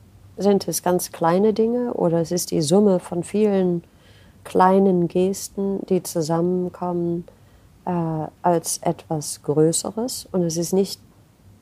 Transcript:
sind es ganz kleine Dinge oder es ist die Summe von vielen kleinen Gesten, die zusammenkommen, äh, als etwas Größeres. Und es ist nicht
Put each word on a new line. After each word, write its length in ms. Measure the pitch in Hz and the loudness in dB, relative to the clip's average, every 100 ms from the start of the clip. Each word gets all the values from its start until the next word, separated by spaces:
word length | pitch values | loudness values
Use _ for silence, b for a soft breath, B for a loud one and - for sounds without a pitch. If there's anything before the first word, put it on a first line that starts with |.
| - - - - | -20 -20 -16 -2
sind 320 | 196 196 - | 2 2 0
es 140 | 165 | -4
ganz 280 | 180 180 - | 0 0 -2
kleine 440 | - 165 180 220 | -2 2 4 2
Dinge 400 | 208 226 240 240 | 2 0 0 -2
oder 260 | - 175 165 | 0 0 0
es 120 | 160 | -2
ist 180 | 175 - | -4 -2
die 100 | 170 | -2
Summe 360 | 143 190 208 180 | 2 4 4 2
von 220 | - 175 | -2 -6
vielen 600 | 160 208 214 196 185 175 - b b b b b | -2 0 2 2 0 -2 -6 b b b b b
kleinen 640 | - 185 185 190 196 180 170 | -2 4 6 6 4 2 2
Gesten, 720 | 180 185 196 - - 196 196 - | 0 0 -2 -8 -6 -4 -4 -2
die 160 | 185 | -2
zusammenkommen, 1200 | - 175 156 165 175 180 180 - 180 175 170 170 170 b b b b _ - | -2 -4 -2 0 0 0 -4 -6 -6 -4 -2 -4 -8 b b b b _ -4
äh, 400 | 175 165 160 151 - | -2 -2 -4 -6 -2
als 360 | 180 170 - - | 0 0 -2 -4
etwas 640 | - 160 - 156 147 - | -4 -4 -4 -6 -6 -8
Größeres. 840 | - 147 156 160 - 214 254 - - | -2 2 2 2 -4 -6 -6 -8 -6
Und 100 | 190 | -2
es 140 | 170 160 | -2 -2
ist 160 | 165 | 0
nicht 280 | 190 190 - - _ _ _ - - | 0 0 -4 -18 _ _ _ -20 -16